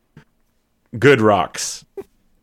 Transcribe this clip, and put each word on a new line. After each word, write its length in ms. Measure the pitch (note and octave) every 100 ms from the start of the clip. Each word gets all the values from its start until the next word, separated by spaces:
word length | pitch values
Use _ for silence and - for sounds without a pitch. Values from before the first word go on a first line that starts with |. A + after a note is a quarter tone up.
| _ _ _ _ _ _ _ _ _ A#2
good 240 | B2 C3
rocks? 600 | G#2+ G2+ D#2+ - - - _ - - _ _ _